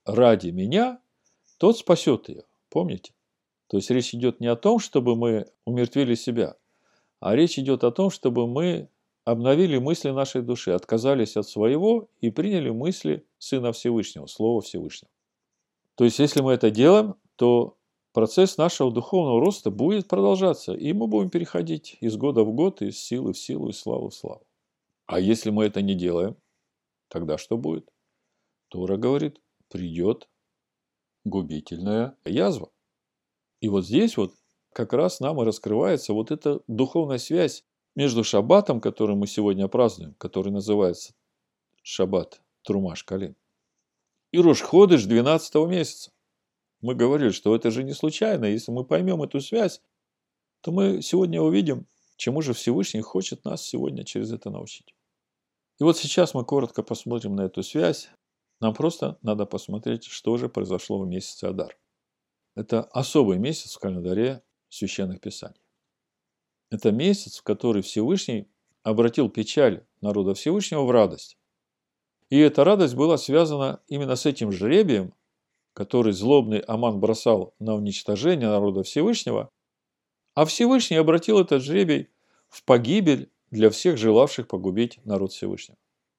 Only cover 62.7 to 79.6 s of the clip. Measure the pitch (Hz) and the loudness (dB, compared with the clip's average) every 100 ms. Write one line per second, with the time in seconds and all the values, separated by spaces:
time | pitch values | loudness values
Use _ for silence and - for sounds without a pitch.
62.7 | 117 113 123 127 156 113 92 123 156 - | -4 -2 -6 0 2 4 2 -2 -6 -10
63.7 | - 98 90 87 95 123 131 _ _ _ | -10 -8 -6 -4 0 0 -2 _ _ _
64.7 | - 98 - 95 92 - - - - _ | -10 -8 -6 -8 -8 -12 -14 -18 -20 _
65.7 | _ _ _ _ _ _ _ _ _ _ | _ _ _ _ _ _ _ _ _ _
66.7 | 110 113 107 170 202 - - - 101 123 | -2 0 2 0 0 -4 -14 -6 -4 0
67.7 | 104 92 110 117 190 - 113 - _ _ | -2 -2 -4 -2 -2 -2 -8 -8 _ _
68.7 | _ - 110 117 117 120 - 107 - 131 | _ 0 4 4 4 0 -2 -4 2 2
69.7 | 95 - _ 208 208 190 196 147 196 196 | 2 -10 _ -4 -2 0 -2 -2 -2 -2
70.7 | 156 131 123 101 80 - - _ _ _ | -2 2 4 4 2 -16 -20 _ _ _
71.7 | _ _ _ _ _ _ 139 151 147 151 | _ _ _ _ _ _ 6 6 6 6
72.7 | 208 160 123 151 151 - 143 165 147 135 | 6 2 2 0 0 2 2 2 0 -4
73.7 | - _ 143 139 127 151 135 110 95 104 | -6 _ -8 -4 -2 -2 -2 -4 -2 2
74.7 | 175 202 110 92 - _ _ _ _ _ | 4 4 2 -2 -10 _ _ _ _ _
75.7 | - 101 127 110 92 107 143 110 107 - | -12 -2 2 2 0 4 4 4 -2 -4
76.7 | 113 117 104 104 110 123 107 92 _ 110 | -2 -2 0 0 0 2 2 0 _ -6
77.7 | 107 104 98 - 101 147 175 117 104 101 | -4 -4 -6 -4 -2 0 0 0 0 0
78.7 | 95 92 - 185 233 - 110 113 _ | -2 -4 -2 0 -2 -4 -6 -6 _